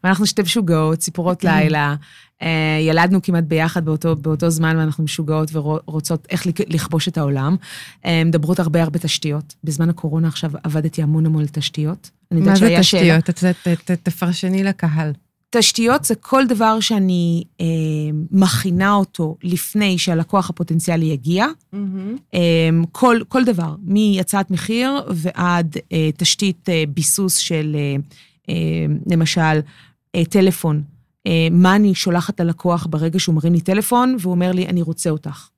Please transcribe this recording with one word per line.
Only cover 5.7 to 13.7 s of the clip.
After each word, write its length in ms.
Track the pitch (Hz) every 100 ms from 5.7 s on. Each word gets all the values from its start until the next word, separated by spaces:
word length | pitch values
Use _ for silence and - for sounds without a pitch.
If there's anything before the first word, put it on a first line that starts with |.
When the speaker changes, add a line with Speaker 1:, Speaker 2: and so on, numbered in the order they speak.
| 156 - 156 147 160 -
Speaker 1:
איך 180 | 180 180
לכ-, 120 | 165 208
לכבוש 380 | 160 - 160 180
את 100 | 165
העולם. 380 | 143 139 139 190 - - - - -
אה, 180 | 165 165
מדברות 340 | 165 151 185
הרבה, 240 | 165 165
הרבה 160 | 160 165
תשתיות. 560 | 165 - 156 147 147 -
בזמן 260 | 156 147 165
הקורונה 380 | 170 165 160 165
עכשיו 240 | - 156 139
עבדתי 380 | - 151 156 160
המון, 240 | 151 156 160
המון 160 | 156
על 60 | 147
תשתיות. 580 | 147 143 - 151 180 - _ _
אני 80 | 165
יודעת 140 | 190
Speaker 2:
מה 60 | 196
זה 60 | 220
Speaker 1:
שהיה 180 | -
שאלה. 380 | 180 190 170 160
Speaker 2:
תשתיות? 80 | 165
את, 280 | 170 180 175
את, 240 | 180